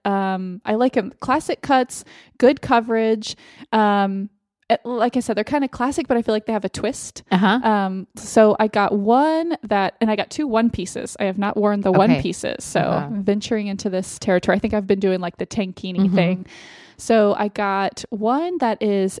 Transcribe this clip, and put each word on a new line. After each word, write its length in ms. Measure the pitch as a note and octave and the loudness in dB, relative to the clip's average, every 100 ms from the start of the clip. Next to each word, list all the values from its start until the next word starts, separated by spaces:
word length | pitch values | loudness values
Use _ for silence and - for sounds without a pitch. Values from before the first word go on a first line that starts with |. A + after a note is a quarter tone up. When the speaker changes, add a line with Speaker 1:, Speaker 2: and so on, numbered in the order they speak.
Speaker 1:
um, 560 | G#3 G3 F#3+ F#3 F#3 F3+ | -4 -2 -2 -4 -6 -8
I 100 | - G#3+ | -4 0
like 200 | B3+ B3+ | 0 0
'em. 160 | F#3+ - | -4 -6
Classic 400 | - C#4+ - D#4 | -4 -2 -2 -6
cuts, 420 | - C4 B3+ - - - - - | 0 2 0 -6 -16 -20 -20 2
good 220 | B3+ D4 | 4 4
coverage. 760 | - A#3+ A3+ A3+ A3 A3 - - - - - | 2 0 2 0 2 0 -4 -14 -18 -20 -2
Um, 580 | A3 G#3 G3+ G3 G3 G3+ - _ _ - | 2 4 4 2 -2 -8 -12 _ _ -2
it, 100 | A#3+ | -2
like 320 | A#3 B3 A#3+ B3+ | -2 -2 0 0
I 40 | |
said, 160 | A#3 G#3 | -2 -2
they're 60 | |
kinda 240 | G#3+ D4 C4+ | -2 -2 -2
classic, 400 | - B3 D#4 C#4 | -2 -4 -2 0
but 100 | A#3 | 0
I 60 | |
feel 100 | A#3 | 0
like 140 | G#3+ - | -2 -2
they 60 | |
have 120 | G#3+ | -4
a 40 | F#3+ | -4
twist. 560 | - G#3 - - - - | -4 -6 -6 -12 -16 -2
Speaker 2:
Uh-huh. 260 | F#3 G3 A#3 A3+ | 2 4 2 2
Speaker 1:
Um, 380 | G#3 F#3+ F#3+ - | 0 0 -4 -10
so 400 | - - A3+ G#3+ G3+ | -16 0 6 6 6
I 80 | G#3+ | 0
got 280 | G#3+ G3+ G#3 | 0 0 0
one 600 | G3+ B3 D#4 D#4+ E4+ D#4+ | 2 4 4 0 -2 -4
that, 300 | G#3 G3+ F#3+ - | -2 0 0 0
and 120 | A3 | 0
I 20 | |
got 160 | G#3 - | 0 -4
two 160 | - D4+ | -6 -2
one 240 | A3 A3+ | 2 2
pieces. 460 | A3 F#3 - - - | 0 -6 -8 -10 -4
I 60 | |
have 140 | G3 F#3 | -4 -2
not 180 | G3+ - | -2 0
worn 240 | G#3 G3+ | 0 2
the 100 | G3 | 4
one 220 | F#3+ G3 | 4 6
Speaker 2:
Okay. 100 | D#3 | 4
Speaker 1:
pieces, 400 | - F3 - - | 0 -4 -6 -8
so 160 | - - | -4 0
Speaker 2:
Uh-huh. 280 | - - C#3+ | 0 0 -2
Speaker 1:
I'm 180 | G#3 | -4
venturing 420 | G3 G#3 - A3 G3+ | -2 -2 -2 -4 -2
into 240 | G3 G#3 | -4 -4
this 260 | F#3 F#3+ - | -4 -6 -6
territory. 340 | - F3+ - | 0 2 2
I 40 | F#3+ | 0
think 120 | A3 | 0
I've 140 | G#3+ F#3+ | -2 0
been 140 | G3 | 0
doing, 180 | G3 F#3 | 2 0
like, 180 | F3 - | -4 -6
the 80 | F3+ | -6
tankini 500 | A#3 F#3+ - F#3 F3+ | -4 -6 -6 -6 0
Speaker 2:
Mm-hmm. 120 | G3 | 2
Speaker 1:
thing. 320 | F#3 E3+ F#3 F#3 - - - - - | 4 2 0 -6 -18 -20 -20 -20 -10
So 360 | - A3+ G#3 - | 0 4 4 2
I 120 | G#3 | -2
got 560 | G#3 G3+ G3 F#3+ - - | -2 -2 0 -2 -6 -10
one 480 | G#3 G#3+ C4+ F4 F4+ | -4 -2 0 -2 -2
that 220 | A#3 G#3 | -2 0
is 380 | G#3+ G3+ F#3+ - | 0 0 0 -4